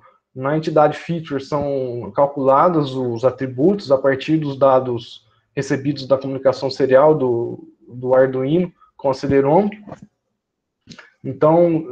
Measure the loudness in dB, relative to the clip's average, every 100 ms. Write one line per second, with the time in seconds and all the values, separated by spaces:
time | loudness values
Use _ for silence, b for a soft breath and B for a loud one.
0 | b b _ -8 -4 -4 0 2 2 0
1 | -8 -8 -6 -8 -6 -6 -4 -4 -6 -8
2 | -6 0 0 0 2 4 4 2 -2 -4
3 | -4 -2 -2 -2 -6 0 0 0 0 0
4 | 2 -2 0 -2 -2 0 4 4 2 -6
5 | -10 -20 _ _ _ -10 -4 -4 -4 -6
6 | -2 -2 0 -2 0 0 -4 -2 4 6
7 | 6 4 0 -2 -4 -10 -16 _ -20 -10
8 | 0 2 2 0 -2 -2 -2 b b -6
9 | -4 -4 0 2 4 2 2 -6 -16 -20
10 | -20 _ _ _ _ _ _ _ _ B
11 | B B -12 0 2 4 2 0 -4